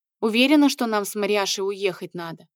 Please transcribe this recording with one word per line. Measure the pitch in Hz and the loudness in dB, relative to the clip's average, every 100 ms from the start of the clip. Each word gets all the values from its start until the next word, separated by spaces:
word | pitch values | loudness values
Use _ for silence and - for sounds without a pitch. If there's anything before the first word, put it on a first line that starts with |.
| _ _ | _ _
Уверена, | 220 226 269 302 277 | 0 2 4 6 4
что | - 233 | 2 -2
нам | 208 196 | -2 -4
с | |
Мариашей | 214 202 208 196 - | -4 -2 0 -2 -4
уехать | 196 196 196 170 180 175 | -4 -4 -4 -4 -10 -12
надо. | 165 165 _ | -12 -14 _